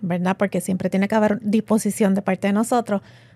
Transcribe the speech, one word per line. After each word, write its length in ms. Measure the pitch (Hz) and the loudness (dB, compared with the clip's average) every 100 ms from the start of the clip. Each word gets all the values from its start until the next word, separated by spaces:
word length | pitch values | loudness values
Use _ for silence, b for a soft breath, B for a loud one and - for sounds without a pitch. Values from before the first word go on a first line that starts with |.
¿verdad? 360 | 185 175 180 190 | -4 -2 0 0
Porque 240 | 202 180 | -2 -2
siempre 280 | - 185 185 | -2 -2 0
tiene 180 | 190 196 | 0 2
que 80 | 220 | 2
haber 240 | 214 208 | 2 0
disposición 760 | 208 220 - 220 208 - 196 190 | 0 0 2 0 0 0 2 2
de 60 | |
parte 260 | 196 185 202 | 0 -2 0
de 60 | |
nosotros 480 | 202 240 247 226 202 b b b | 0 0 0 0 -4 b b b